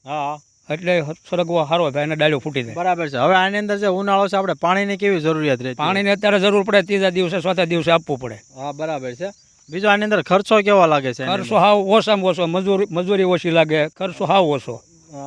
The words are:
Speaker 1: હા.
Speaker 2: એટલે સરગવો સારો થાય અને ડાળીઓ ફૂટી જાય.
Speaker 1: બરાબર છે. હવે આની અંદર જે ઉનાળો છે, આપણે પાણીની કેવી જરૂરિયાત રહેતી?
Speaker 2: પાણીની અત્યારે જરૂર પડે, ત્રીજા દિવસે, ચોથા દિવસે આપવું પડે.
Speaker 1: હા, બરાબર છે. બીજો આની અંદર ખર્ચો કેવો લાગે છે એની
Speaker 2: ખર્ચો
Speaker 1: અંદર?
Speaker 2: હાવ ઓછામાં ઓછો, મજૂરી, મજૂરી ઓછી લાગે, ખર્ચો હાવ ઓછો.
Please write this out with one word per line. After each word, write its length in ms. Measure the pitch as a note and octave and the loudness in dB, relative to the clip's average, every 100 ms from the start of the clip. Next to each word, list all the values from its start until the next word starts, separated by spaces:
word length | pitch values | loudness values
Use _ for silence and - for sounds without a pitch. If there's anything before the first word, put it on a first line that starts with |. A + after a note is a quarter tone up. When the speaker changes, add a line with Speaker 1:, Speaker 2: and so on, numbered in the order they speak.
Speaker 1:
હા. 340 | C3+ D3+ C#3+ D3+ _ _ - | -10 -6 -6 -8 _ _ -10
Speaker 2:
એટલે 320 | D#3 F3+ F3 D3 E3 - | -6 -2 -2 -2 -10 -6
સરગવો 340 | F3 E3+ E3+ | -4 0 0
સારો 260 | D3 E3+ D#3+ | 2 2 0
થાય 120 | C#3+ | -2
અને 140 | D3 D#3 | -2 0
ડાળીઓ 220 | D#3 C#3+ | 2 0
ફૂટી 240 | D#3 C#3 | -2 -6
જાય. 120 | A#2 | -6
Speaker 1:
બરાબર 340 | A#2+ F3+ F3 D#3 | -4 -2 -2 -2
છે. 80 | C3 | 0
હવે 180 | D3 | 2
આની 240 | F#3 F#3 G#3 | 4 2 -2
અંદર 200 | G#3 G3+ | -4 -2
જે 80 | G3+ | -2
ઉનાળો 420 | F#3 G3+ G3 G3 | -2 0 0 0
છે, 80 | G3 | 0
આપણે 180 | G3 | -2
પાણીની 420 | D3+ E3+ F#3+ G3+ G3 | -2 0 0 -2 -2
કેવી 240 | G3+ F3+ | 0 0
જરૂરિયાત 420 | D#3 D#3 D3+ B2 | 0 0 0 -2
રહેતી? 120 | B2+ | -4
Speaker 2:
પાણીની 360 | B2 D3+ G3 G3+ | -4 -2 0 0
અત્યારે 300 | G3+ G#3 G#3 | 0 0 2
જરૂર 220 | G3+ G3+ | 2 2
પડે, 200 | G3 G#3 | 2 0
ત્રીજા 280 | F3+ G3+ F#3+ | 2 0 0
દિવસે, 300 | F3+ F3+ F#3 | 0 -2 -2
ચોથા 240 | E3+ F3+ | -2 -2
દિવસે 260 | E3+ E3+ D3+ | 0 0 2
આપવું 280 | E3 E3 C3 | 0 0 -6
પડે. 160 | B2+ | -8
Speaker 1:
હા, 380 | G#2 _ C3+ C#3 | -12 _ -12 -12
બરાબર 420 | C#3+ D#3+ D3 B2+ | -8 -6 -6 -8
છે. 180 | B2 F#3+ - _ _ - | -10 -10 -12 _ _ -12
બીજો 180 | E3 G#3 | -4 0
આની 160 | G3+ | 2
અંદર 180 | G#3+ G#3 | 2 -2
ખર્ચો 400 | - F#3 G3+ A3 | 2 0 2 2
કેવો 240 | G3+ G3+ E3 | 4 4 6
લાગે 280 | D3 C3+ | 4 0
છે 80 | A#2+ | -4
એની 140 | C3 G3 | -4 -4
Speaker 2:
ખર્ચો 180 | E3+ | 0
Speaker 1:
અંદર? 120 | G#3+ G3 | 2 4
Speaker 2:
હાવ 120 | G#3 | 4
ઓછામાં 520 | G3 G#3+ G#3 G3+ F#3 | 4 2 2 2 0
ઓછો, 160 | E3+ E3+ | 0 0
મજૂરી, 400 | F3+ F#3+ F#3+ G3+ | 0 0 0 0
મજૂરી 320 | E3+ F3+ G3+ | -2 -2 0
ઓછી 280 | F#3 F3 F3 | 2 0 2
લાગે, 380 | E3 D#3 D#3 D#3 | 2 4 2 -2
ખર્ચો 360 | - F#3+ E3+ | -4 -10 -4
હાવ 200 | F#3+ G3 | 2 2
ઓછો. 380 | E3 C#3 - A2+ - _ _ C#3+ | 2 0 -6 -14 -18 _ _ -16